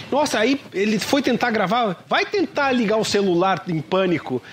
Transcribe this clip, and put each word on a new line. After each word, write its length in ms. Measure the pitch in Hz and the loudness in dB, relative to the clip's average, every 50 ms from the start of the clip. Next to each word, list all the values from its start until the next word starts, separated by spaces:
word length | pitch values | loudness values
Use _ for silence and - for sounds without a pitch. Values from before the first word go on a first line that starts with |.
| - - 240 | -8 -2 0
nossa, 260 | 269 302 - - 220 | 0 0 2 0 0
aí 220 | 220 247 277 277 - - - | 2 2 0 -2 -4 -6 -6
ele 260 | 180 202 214 214 202 | -2 0 0 0 0
foi 240 | - - 277 285 269 | 0 0 0 0 2
tentar 280 | 269 240 - 247 240 | 2 0 0 0 0
gravar, 540 | 220 214 196 175 220 247 240 202 170 - - | 0 0 0 0 0 0 0 0 -2 -6 -4
vai 200 | - 233 311 403 | -2 0 0 0
tentar 440 | - - 403 330 - - - 277 269 254 | 0 0 -2 -2 -2 -2 0 0 0 2
ligar 260 | 247 226 190 214 220 | 0 0 2 0 0
o 60 | 202 | 0
celular 580 | - - 202 202 190 175 170 185 190 190 165 - | 0 0 2 2 2 2 2 2 2 0 0 -2
em 140 | 180 170 160 | -4 -4 -4
pânico, 600 | 147 - - 185 190 185 170 139 - - 127 120 - - | -2 -2 0 0 2 2 0 -2 -2 -4 -6 -6 -6 -8